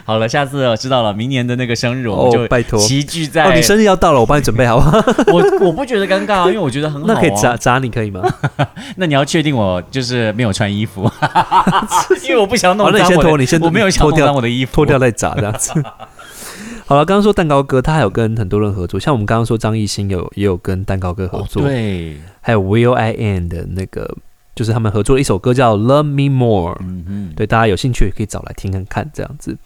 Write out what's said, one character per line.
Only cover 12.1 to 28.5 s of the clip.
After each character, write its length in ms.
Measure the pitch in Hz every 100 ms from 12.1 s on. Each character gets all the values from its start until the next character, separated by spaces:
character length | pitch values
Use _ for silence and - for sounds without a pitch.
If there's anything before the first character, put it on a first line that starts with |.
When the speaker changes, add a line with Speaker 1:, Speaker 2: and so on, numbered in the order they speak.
| 185 262
Speaker 1:
因 20 |
为 80 | 247
我 100 | 196
不 80 | 220
想 200 | 180 190
弄 120 | 175
脏 60 |
我 40 | 202
的， 60 |
Speaker 2:
好， 60 | 180
那 60 | 180
你 0 |
先 140 | 156
脱， 80 | 151
你 80 | 127
先 160 | 165
Speaker 1:
我 80 | 165
没 100 | 180
有 100 | 196
想 160 | - 156
弄 80 | 143
脏 160 | 143
我 80 | 143
的 80 | 117
衣 160 | 120 131
服。 80 |
Speaker 2:
脱 120 | - 147
掉 100 | 139
再 140 | 127
砸 240 | 113 87 -
这 80 |
样 100 | 104
子。 180 | 113 -
<laughs> 120 | 160 123 - 110 - - - - - 214 233 -
好 80 | 143
了， 80 | 156
刚 100 | 196
刚 60 |
说 100 | 208
蛋 160 | 202 165
糕 140 | 139
哥， 180 | 135 131
他 140 | 127
还 80 | 156
有 80 | 110
跟 260 | 92 113 113
很 140 | 95
多 100 | 104
人 140 | 104
合 140 | 98 87
作， 120 | 98
像 140 | -
我 40 | 135
们 60 |
刚 140 | 104 113
刚 80 | 117
说 100 | 113
张 220 | 113 110
艺 80 | 104
兴 240 | - 101
有， 180 | 92 -
也 100 | -
有 140 | 101 90
跟 260 | - 92
蛋 160 | 95 98
糕 140 | 92
哥 140 | 87 92
合 160 | 95
作， 180 | 101 101
Speaker 1:
哦， 60 | 143
对。 500 | 131 107 92 82 73 85 -
Speaker 2:
还 120 | -
有 60 | 113
Will 340 | 95 110 120
I 180 | 123 113
Am 360 | 113 113 95 87
的 160 | 85 95
那 180 | 92 95
个， 320 | - - - - _ _ -
就 100 | 110
是 80 |
他 60 | 113
们 120 | 113
合 120 | 104
作 120 | 101 131
了 60 |
一 20 |
首 140 | 139 101
歌 160 | 123
叫 240 | 123 123 104
《Love 220 | 113 143
Me 340 | 151 139 139 135
More》， 380 | 120 104 85 -
Speaker 1:
嗯 260 | 92 92 85
哼。 260 | 101 95 76
Speaker 2:
对， 100 | 107
大 140 | 117
家 80 | 113
有 80 | 90
兴 180 | 135
趣 120 | 120 98
也 60 |
可 120 | -
以 20 | 107
找 160 | -
来 120 | -